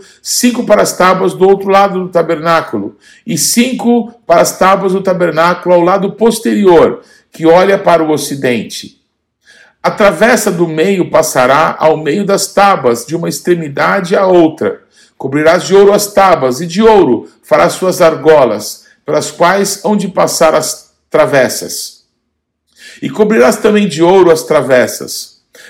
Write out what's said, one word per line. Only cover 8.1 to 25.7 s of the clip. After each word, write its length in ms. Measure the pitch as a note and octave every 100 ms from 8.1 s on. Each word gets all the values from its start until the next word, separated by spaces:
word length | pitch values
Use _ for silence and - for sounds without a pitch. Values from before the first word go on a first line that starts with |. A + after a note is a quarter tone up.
ocidente. 840 | D3 - C#3 C3+ A#2 F2+ - - _ _ _ _ _ _ _ _ _
A 100 | F3+
travessa 600 | F3+ G3+ D#3+ A#3 B3+ G3+
do 160 | E3+ E3+
meio 420 | D#3 F#3 G3 C#3+
passará 680 | D#3+ D#3 C#3 B2+ C#3 E3 -
ao 180 | D#3 D#3+
meio 280 | D#3 F3+ G3+
das 220 | G3 -
tábuas, 580 | - G3 F3+ C3 A#2 -
de 100 | E3
uma 140 | E3
extremidade 840 | - - E3+ D#3 C#3 E3 G3 F3 G3+
à 100 | F#3+
outra. 560 | F3+ D#3+ D#3 G#2 - _ _ _ _
Cobrirás 460 | C3+ C#3+ D#3 F3
de 100 | D3
ouro 200 | F#3+ G3+
as 140 | G#3 -
tábuas, 540 | - F#3+ D#3 C3 B2+
e 60 | E3+
de 140 | F3
ouro 480 | A3+ G#3+ D3 A2 - _
farás 320 | - D3+ E3+
suas 280 | - F#3 -
argolas, 840 | E3 D3+ D3 D#3 B2 G#2 - - _ _ -
pelas 260 | D3+ C#3+
quais 520 | - F3 G3 G3 - G#3
hão 100 | G3+
de 120 | F#3
passar 460 | F#3 E3 - D#3+
as 380 | - - - _ _ _
travessas. 920 | D#3 C#3+ C#3 A#2 - F2 - - - _ _ _ _ _ _ _ _ - -
E 80 | -
cobrirás 480 | - G#3 A3 B3 -
também 300 | A3 G#3 G3+
de 160 | D3
ouro 260 | E3+ F#3+ E3+
as 140 | D#3+
travessas. 920 | - D#3 C3 B2+ A2 - - - - _ _ _ -